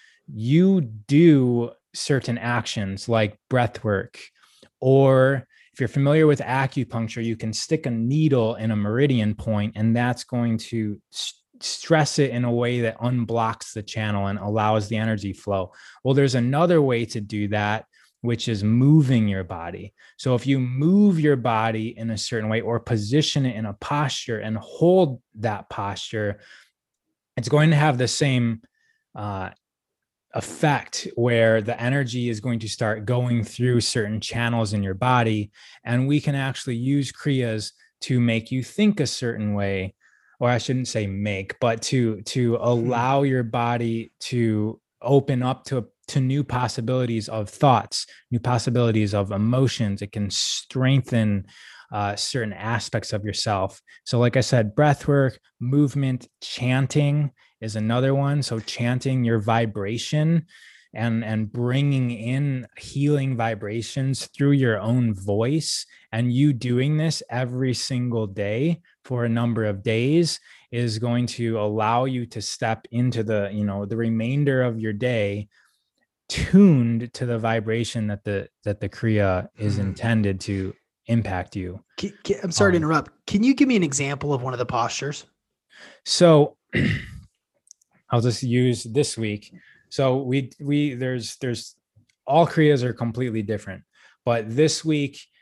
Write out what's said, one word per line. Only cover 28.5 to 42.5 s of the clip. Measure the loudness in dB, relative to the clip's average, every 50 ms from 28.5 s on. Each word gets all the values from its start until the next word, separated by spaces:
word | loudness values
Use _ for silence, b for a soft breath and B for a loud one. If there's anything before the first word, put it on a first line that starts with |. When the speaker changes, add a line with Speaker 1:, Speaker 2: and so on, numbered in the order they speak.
| -2 -4 b b b b b b b b b _ -14
Speaker 1:
uh, | -10 -8 -8 -6 -6 -8 -10 -12 _ _ _ _ _ _ _ _ _ _ _ _ _ _ _ -8
effect | -8 -8 -8 -4 -2 0 0 0 0 -2 -6 -10 -10 -10 -8 -4
where | -2 0 2 4 4 4 4 4 2
the | 0 -2 -4 -4
energy | -2 -2 0 0 -2 -2 -4 -4 -2 -2
is | -4 -4
going | -4 -4 -4 -4
to | -4
start | -8 -6 -4 -2 -2 -2 -2 -2
going | -2 -2 0 0 0 0 0 -2
through | -4 -4 -2 0 2 2 2 2
certain | 0 0 -2 -2 -2 -4 -6
channels | -6 -6 -4 -2 -2 0 0 0 0 0 -2
in | -2 -2
your | -2 -4
body. | -2 0 2 4 4 4 2 0 0 -2 B B B B B B B -6
And | -2 0 0 2 2
we | 0 0 0
can | 0 -2
actually | -2 -4 -4 -6 -6 -6 -6 -6
use | -4 -2 0 0 0 0 -2 -6
Kriyas | -6 -2 -2 0 0 0 0 -2 -4 -6 -8 b b b b b _ -4
to | -2 0 2
make | 4 4 2 0 0 -2
you | -4 -6 -6
think | -6 -2 2 2 2 4 2
a | -2
certain | -2 -4 -4 -4 -6 -4 -4 -4 -2 -2
way, | -2 -2 -2 -2 -2 -4 -6 -8 b b b b b b b b _
or | 0 0
I | 2
shouldn't | 0 0 -2 -2 -2 -4 -4
say | -4 -4 -4
make, | -4 -4 -4 -4 -4 -4 -4 -6 -8 -6 -2
but | 0 0 0 -2 -2
to, | -2 0 2 2 0 0 -4 -8
to | -6 -4 -2 0 0